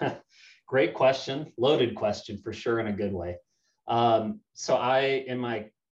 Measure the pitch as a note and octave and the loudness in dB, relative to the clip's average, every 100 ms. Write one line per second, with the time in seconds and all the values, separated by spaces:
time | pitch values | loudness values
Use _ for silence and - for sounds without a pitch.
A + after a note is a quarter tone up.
0 | - - - _ - - - B2+ - - | -6 -6 -14 _ -20 -20 -2 2 2 4
1 | C3 C3 - C#3 D#3 - B2+ D3+ A#2 G#2 | 4 4 -2 -8 -8 0 2 4 2 0
2 | G#2+ G2 - G#2 A#2 G#2 B2 A2+ G#2+ G2 | -2 -2 -8 -12 -10 -6 -2 -2 -2 -2
3 | G2+ F#2+ F2 F2 _ _ _ _ - A#2 | -2 -4 -6 -8 _ _ _ _ -2 2
4 | A#2 A2 G#2+ G#2+ _ - - B2+ B2 C3 | 4 4 2 -6 _ -10 -2 0 2 2
5 | C3+ C3+ B2+ B2+ A#2+ A2 G#2+ _ _ | 2 0 -2 -4 -4 -4 -8 _ _